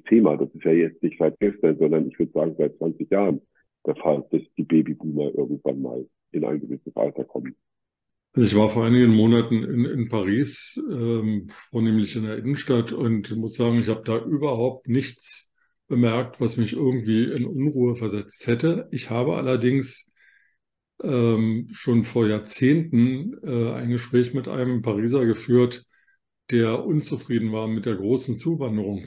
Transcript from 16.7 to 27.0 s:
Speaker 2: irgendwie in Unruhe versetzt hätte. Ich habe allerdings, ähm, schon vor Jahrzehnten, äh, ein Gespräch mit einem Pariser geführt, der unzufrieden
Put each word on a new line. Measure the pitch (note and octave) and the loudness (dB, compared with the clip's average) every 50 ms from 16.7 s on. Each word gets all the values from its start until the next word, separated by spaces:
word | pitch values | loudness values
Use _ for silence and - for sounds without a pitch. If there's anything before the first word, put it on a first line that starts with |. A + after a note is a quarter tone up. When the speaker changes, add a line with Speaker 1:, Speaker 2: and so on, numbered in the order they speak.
| - | -2
Speaker 2:
irgendwie | - D3+ C3 B2+ B2+ A2+ A2 A2 A2 A#2 | -2 0 0 0 0 -2 0 0 0 0
in | - C#3 C3+ B2 | 0 -2 -4 -4
Unruhe | - F3+ C3+ C3+ D3+ D3 C3 B2 A#2+ A#2 | -4 -4 -2 -2 -2 0 2 0 0 0
versetzt | A#2 A2+ G#2+ G2 G#2 G#2 - - - - | -2 -4 -6 -6 -6 -8 -10 -14 -10 -2
hätte. | - A#2 A#2 D#3+ D#3+ E3+ G#3 B3+ - | -2 0 2 2 0 0 0 -4 -6
Ich | - B2+ - - | -10 -10 -8 -4
habe | A2+ A#2+ B2+ D3+ E3+ | -4 -2 -2 -2 -2
allerdings, | - C3 C3 C3 A#2+ A2+ B2 C3 C#3 B2+ - - - - _ _ _ _ _ _ _ _ _ _ _ _ _ _ _ _ _ _ _ - | -2 -2 0 0 2 2 2 2 2 -2 -4 -8 -12 -14 _ _ _ _ _ _ _ _ _ _ _ _ _ _ _ _ _ _ _ -6
ähm, | G3 C#3 B2 A#2 A#2 A2+ A2 A2+ A2+ A2 A#2 A#2 - - | -2 0 2 2 4 4 2 2 0 0 -2 -6 -8 -14
schon | - - - A#2+ A#2 G#2+ | -8 -2 2 2 2 2
vor | - - A#2+ A2+ | 2 0 2 2
Jahrzehnten, | G#2+ G#2+ G#2+ G#2 - - - C3 B2+ D3+ E3 D#3+ E3 - A#2 A#2+ C3 C3 C3 D#3+ A3 C4+ - - | 2 2 0 -4 -8 -4 0 4 4 4 4 2 2 2 4 4 4 2 -2 -6 -8 -10 -10 -8
äh, | D#3+ B2+ A#2 A2+ A2+ A#2 | -4 -2 -2 0 -2 -2
ein | A#2+ B2 A#2+ | -4 -4 -2
Gespräch | A#2+ A#2+ - - - B2 B2 B2 - | -2 -2 -4 2 2 2 2 2 -2
mit | C3+ A#2 - | -6 -6 -6
einem | - C3 B2+ B2+ B2+ A#2 | -4 -4 -2 -2 -2 -2
Pariser | - A#2 G#2 G2+ A2 A#2 B2 C#3 B2 | -2 -2 -2 0 0 0 0 2 2
geführt, | A2+ A2 - - - A#2+ B2 B2 A#2+ B2 - - _ _ _ _ _ _ _ _ _ _ _ _ - | 2 0 0 0 2 4 4 4 4 0 -6 -16 _ _ _ _ _ _ _ _ _ _ _ _ -2
der | B2 A#2 A2+ A2 A2+ - - | 0 2 2 2 0 -2 -2
unzufrieden | G3+ E3+ D3+ | 0 0 -2